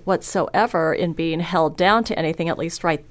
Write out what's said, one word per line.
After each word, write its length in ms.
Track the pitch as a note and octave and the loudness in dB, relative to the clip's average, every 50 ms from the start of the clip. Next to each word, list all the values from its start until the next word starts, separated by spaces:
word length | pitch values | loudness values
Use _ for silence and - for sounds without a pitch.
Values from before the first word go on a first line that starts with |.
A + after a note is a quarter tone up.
| - | -2
whatsoever 920 | - F#3+ E3 - - - G3 D#3+ - - F3+ G#3+ A#3+ - F3 D#3+ D#3+ - | -2 -2 0 0 -2 -2 -2 -2 0 0 0 0 2 2 0 0 0 0
in 200 | - F3+ E3+ D#3+ | 0 0 -2 -2
being 260 | - E3 E3 D#3+ D#3+ | -2 -2 -2 -2 -2
held 380 | F3 D#3+ F3+ E3+ D#3+ D3+ D#3 - | -2 -2 0 2 2 2 2 2
down 260 | F3+ F#3+ G#3 A3+ A3+ | 4 4 4 4 2
to 120 | - G#3+ - | 0 -2 -2
anything, 300 | D#3+ D#3 D#3+ - E3+ E3 | 0 -2 0 -2 -2 -2
at 80 | D#3+ - | -2 -2
least 260 | D#3 E3 - - - | -4 -6 -6 -4 -2
right 200 | E3+ D#3+ D3 - - | -2 -2 -2 -4 -8